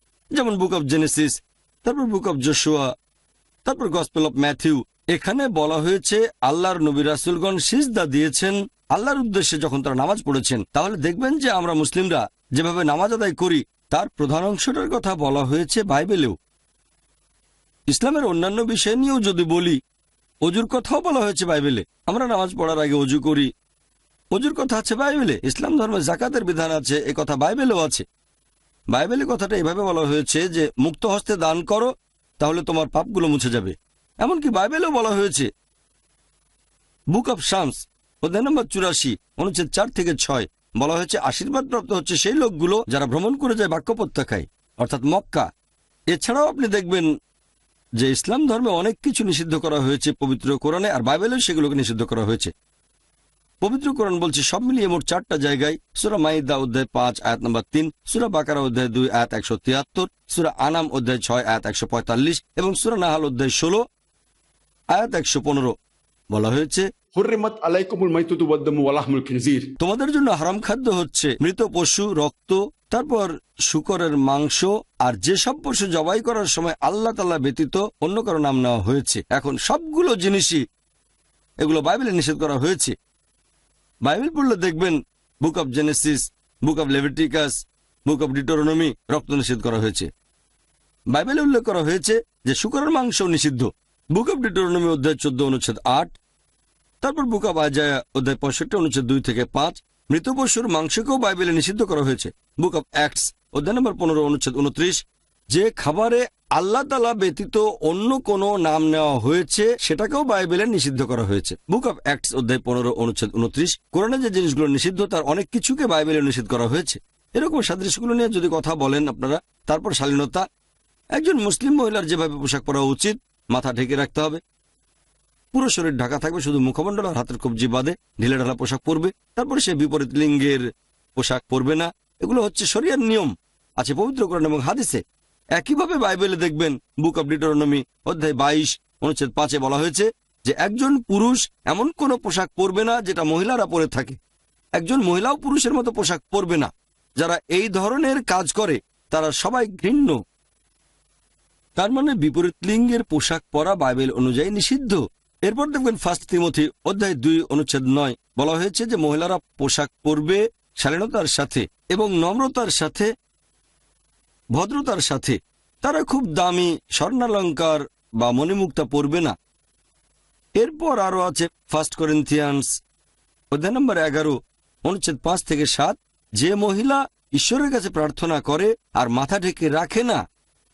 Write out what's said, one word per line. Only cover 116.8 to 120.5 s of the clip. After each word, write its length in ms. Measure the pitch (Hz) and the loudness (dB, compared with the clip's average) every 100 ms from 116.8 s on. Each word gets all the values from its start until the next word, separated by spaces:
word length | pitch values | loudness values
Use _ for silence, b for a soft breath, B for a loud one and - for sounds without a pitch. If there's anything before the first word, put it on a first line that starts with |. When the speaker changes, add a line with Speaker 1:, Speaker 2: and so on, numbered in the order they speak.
| 160 - - _ _ | -2 -8 -12 _ _
Speaker 1:
এরকম 280 | 240 320 311 | -2 0 0
সাদৃশ্যগুলো 520 | 202 185 190 - 240 | -2 -2 -4 -2 0
নিয়ে 160 | 240 233 | 0 0
যদি 180 | 185 170 | 0 0
কথা 240 | 156 151 151 | 0 -2 -2
বলেন 320 | 135 143 147 | 0 0 0
আপনারা, 340 | 113 131 156 - _ - | -2 -2 -4 -6 _ -4
তারপর 280 | 156 208 | -2 -2
শালীনতা, 540 | 135 139 143 139 185 190 | -2 0 0 0 -2 -4